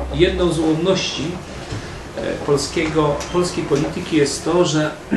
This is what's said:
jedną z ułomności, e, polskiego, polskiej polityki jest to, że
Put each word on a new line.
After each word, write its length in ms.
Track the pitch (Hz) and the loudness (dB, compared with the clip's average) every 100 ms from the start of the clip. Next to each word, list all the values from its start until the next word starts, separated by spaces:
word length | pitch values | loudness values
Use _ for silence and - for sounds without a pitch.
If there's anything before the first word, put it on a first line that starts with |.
| - | -4
jedną 380 | 143 185 185 175 | 2 2 4 2
z 80 | 151 | 2
ułomności, 640 | 160 156 180 - - - 151 185 - - - 107 - - - - | 2 2 2 2 0 -4 -6 -6 -10 -12 -8 -8 -8 -12 -10 -6
e, 160 | 87 - 147 | -6 -4 0
polskiego, 680 | 143 - 170 156 156 147 143 - | 0 0 -2 0 2 2 0 -2
polskiej 300 | 180 175 165 | 0 0 -2
polityki 540 | - 139 156 185 170 156 | 0 0 0 -4 0 2
jest 280 | 139 - 160 | 2 0 2
to, 200 | 175 151 | 4 4
że 260 | 151 151 - - | 2 0 -4 0